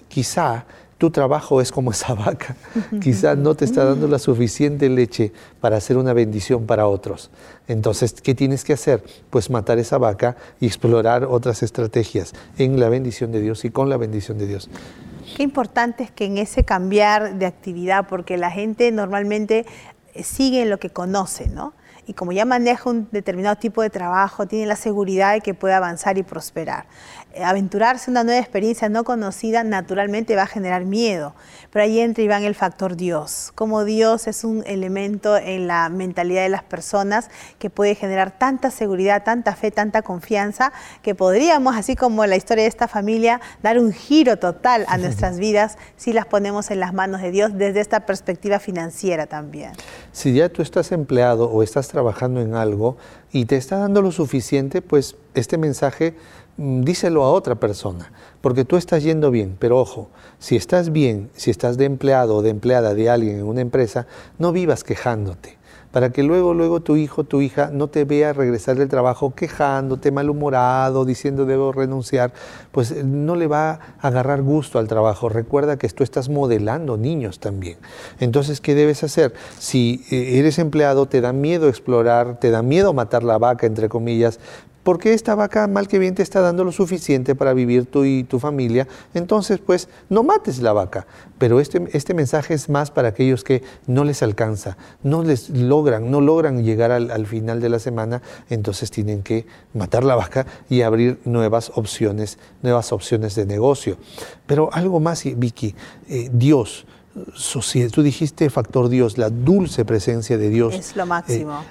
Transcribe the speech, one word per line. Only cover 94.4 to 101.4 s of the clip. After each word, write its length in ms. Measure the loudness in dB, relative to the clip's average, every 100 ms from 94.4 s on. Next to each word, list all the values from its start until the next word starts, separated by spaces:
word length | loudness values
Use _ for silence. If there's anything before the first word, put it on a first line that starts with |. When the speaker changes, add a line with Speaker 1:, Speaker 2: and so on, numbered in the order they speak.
| -2 -2 -8 -14 -18 -6
Speaker 1:
no 200 | -2 0
les 260 | 2 0 0
logran, 600 | 0 2 4 4 0 0
no 100 | 2
logran 440 | 4 4 2 0
llegar 280 | 0 2 2
al, 200 | 2 0
al 160 | -4 -4
final 340 | -6 -4 -2
de 80 | -2
la 100 | -2
semana. 440 | -2 -4 -4 -6 -8 -20 -8
Entonces 400 | -4 -4 -6 -8
tienen 320 | -6 -4 -4
que 240 | -4 -4 -6 -18 -12
matar 300 | -8 -2 0
la 120 | 2 2
vaca 320 | 0 -4 -4 -10 -2
y 120 | 2
abrir 380 | 2 4 2 0 -2
nuevas 460 | 0